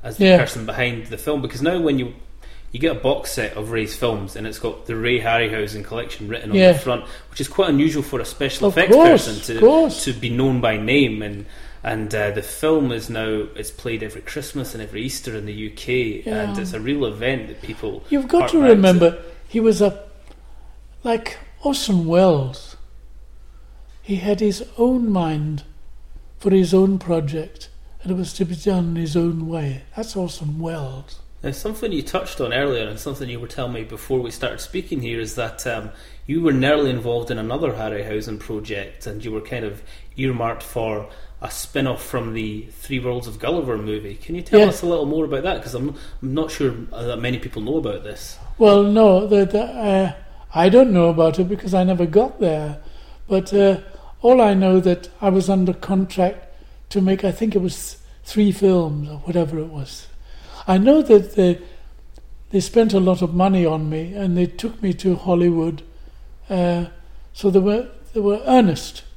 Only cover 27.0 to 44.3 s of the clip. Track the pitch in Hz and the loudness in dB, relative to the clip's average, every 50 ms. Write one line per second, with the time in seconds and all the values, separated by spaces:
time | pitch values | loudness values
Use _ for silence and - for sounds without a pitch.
27 | - 170 170 165 151 139 156 160 - - - - - - - - - - - - | 0 0 -2 0 0 -2 -4 -6 -8 -8 -14 -18 -18 -18 -18 -20 -18 -16 -16 -12
28 | - 185 185 180 180 180 - - 196 165 180 156 - 208 190 180 175 170 170 165 | -6 -4 -4 -4 -4 -6 -4 -4 -4 -4 -4 -4 -2 0 0 0 0 -2 -2 -4
29 | 165 156 147 175 170 170 160 160 160 160 165 160 147 139 131 131 - - - 214 | -4 -2 0 0 0 0 -2 -2 -4 -6 -6 -4 -4 -6 -6 -8 -12 -12 -10 -10
30 | 226 220 - 196 185 170 - - 156 147 147 160 165 165 165 156 139 131 131 131 | -10 -6 -6 -6 -6 -6 -6 -8 -8 -6 -6 -6 -6 -6 -6 -6 -8 -8 -10 -12
31 | 139 - - - - - - - - 131 135 - - 214 214 - 240 220 185 147 | -14 -14 -16 -16 -16 -18 -16 -10 -8 -8 -8 -6 -8 -8 -6 -6 -6 -4 -4 -4
32 | 131 - - 185 - - - - 135 113 117 127 143 143 127 117 110 104 107 107 | -6 -4 -6 -6 -6 -6 -6 -6 -4 -2 -2 -2 0 0 -2 -2 -4 -6 -8 -10
33 | - 147 135 131 139 120 120 117 120 110 - - 127 123 120 113 110 110 113 107 | -8 -10 -8 -8 -8 -10 -10 -10 -12 -12 -8 -8 -6 -6 -6 -8 -10 -10 -12 -14
34 | - - 135 127 123 117 113 - 135 120 - - - - - 185 180 - 165 139 | -6 -2 -2 -2 -2 -4 -8 -6 -6 -6 -6 -8 -12 -8 -8 -8 -6 -6 -6 -6
35 | 123 117 117 113 113 110 - 127 113 110 - - - 127 117 110 104 104 - - | -4 -6 -6 -6 -6 -8 -6 -6 -6 -8 -8 -8 -8 -6 -6 -6 -8 -10 -14 -16
36 | - - - - - - 143 165 165 156 135 127 131 143 151 151 147 131 127 120 | -20 -20 -18 -16 -8 -4 -2 2 2 2 2 4 4 4 4 4 2 0 0 -2
37 | 110 120 120 120 117 - 120 113 110 113 123 147 165 139 110 107 110 107 107 104 | -2 -2 -4 -4 -4 -4 -6 -6 -4 -6 -4 -2 -2 -4 -4 -4 -6 -6 -6 -6
38 | 104 110 104 107 107 117 107 104 - - 113 104 107 - 104 101 98 95 - - | -6 -4 -6 -6 -6 -6 -10 -10 -10 -10 -10 -8 -8 -8 -8 -8 -10 -12 -14 -14
39 | - 113 104 107 113 117 110 107 107 - 131 120 113 104 101 - - - - - | -12 -10 -10 -10 -10 -8 -8 -8 -8 -8 -8 -8 -8 -8 -10 -12 -16 -16 -16 -16
40 | - - - 135 131 131 123 117 117 113 117 - - - - - 113 113 107 104 | -18 -16 -8 -4 -4 -2 -2 -2 -2 -4 -4 -6 -12 -8 -6 -4 -4 -2 -4 -6
41 | 104 - - - - - - - - - - - - - - 139 135 131 120 - | -8 -10 -14 -16 -16 -16 -14 -12 -12 -12 -10 -12 -12 -6 -4 -2 -2 -2 -4 -6
42 | - - - 123 117 113 110 113 110 107 107 107 - - - - - - 139 127 | -8 -6 -6 -6 -6 -4 -6 -6 -6 -6 -8 -10 -12 -14 -18 -16 -10 -6 -6 -4
43 | 120 123 123 123 117 117 107 107 - 151 170 170 147 127 113 104 104 107 107 107 | -4 -4 -6 -6 -8 -10 -12 -6 -4 -2 -2 -2 -2 -4 -6 -6 -4 -6 -6 -6
44 | 104 101 101 - - - | -8 -10 -14 -14 -10 -10